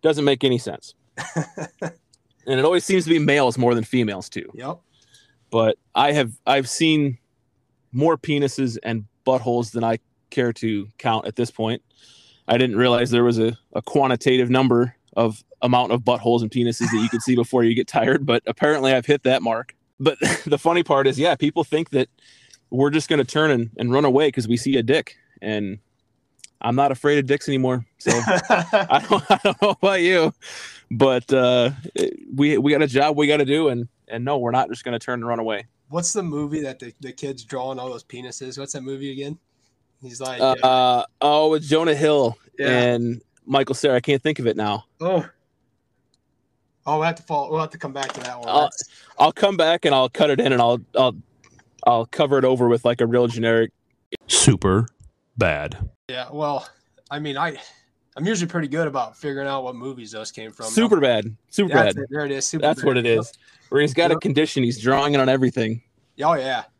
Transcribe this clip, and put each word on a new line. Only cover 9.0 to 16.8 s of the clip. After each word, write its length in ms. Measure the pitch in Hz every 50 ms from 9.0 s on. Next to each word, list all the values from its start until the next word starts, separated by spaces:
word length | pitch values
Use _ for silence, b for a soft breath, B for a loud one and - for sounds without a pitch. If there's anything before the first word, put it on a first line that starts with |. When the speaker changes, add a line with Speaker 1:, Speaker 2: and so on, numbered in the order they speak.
| 104 - _ _ _
Speaker 1:
buttholes 460 | - 127 123 117 123 120 120 120 107
than 140 | - 117 113
I 160 | 113 113 110 _ _ _ _ _ _
care 220 | - - 123 120 113
to 340 | - - 113 110 101 98 101 _ _
count 300 | - 131 113 110 - -
at 80 | 110
this 160 | - 120 120 -
point. 300 | - 110 110 117 - _ _ b b b b b b b b b b b -
I 100 | - 120
didn't 160 | 127 127 110 101
realize 340 | 123 127 120 117 120 120 120
there 100 | 120 120
was 160 | 120 120 113
a, 180 | 113 113 113 - _ _ -
a 60 | - 104
quantitative 680 | - - 147 139 131 127 120 - 139 127 127 123 120
number 460 | 123 127 131 131 120 120 120 123 - _ _ _ _
of 280 | - 117 113 110 - _ _ - _
amount 320 | - 123 123 123 123 92 110
of 80 | 127
buttholes 420 | 117 123 123 120 - 120 117 120 117
and 80 | 107
penises 400 | - 123 120 120 117 -